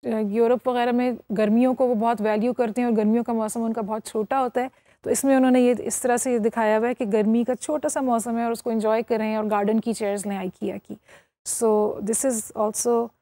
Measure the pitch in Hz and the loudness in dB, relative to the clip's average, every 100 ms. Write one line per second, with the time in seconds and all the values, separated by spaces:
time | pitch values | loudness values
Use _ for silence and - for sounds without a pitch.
0 | 247 220 214 208 233 247 262 247 240 240 | -4 -2 -2 2 2 2 0 0 0 2
1 | 247 226 - 220 214 226 254 254 254 240 | 0 -4 -6 0 2 4 4 2 0 2
2 | 233 233 208 214 233 247 233 214 240 214 | 0 0 0 0 0 0 -2 0 0 2
3 | 214 233 233 233 214 233 226 226 208 220 | 2 2 0 -2 -4 -4 -4 -4 -4 -6
4 | - 220 214 269 254 247 254 _ _ _ | -6 -4 -2 0 0 -2 -6 _ _ _
5 | - 247 269 269 262 254 247 233 - - | -4 0 4 4 6 6 4 2 -2 -4
6 | 247 240 262 240 214 233 214 214 233 247 | 0 0 0 0 0 0 2 2 0 -2
7 | 226 214 208 226 240 247 - 302 302 302 | 0 2 2 2 0 -4 -4 -4 -2 -2
8 | 262 233 233 233 233 233 247 226 214 220 | 0 0 -2 -4 -4 -4 -2 -2 0 0
9 | 233 226 214 220 214 208 208 220 233 214 | 0 -2 0 -2 0 0 2 0 0 -4
10 | 208 202 196 196 185 - 202 190 _ 208 | -4 -4 -4 -6 -8 -8 -8 -8 _ -18
11 | _ - _ _ - - 226 214 208 - | _ -20 _ _ -10 -2 2 2 0 -2
12 | 202 226 269 226 - 226 214 220 240 233 | -4 -2 -2 -2 -6 -4 -4 -2 0 0
13 | 233 _ | -2 _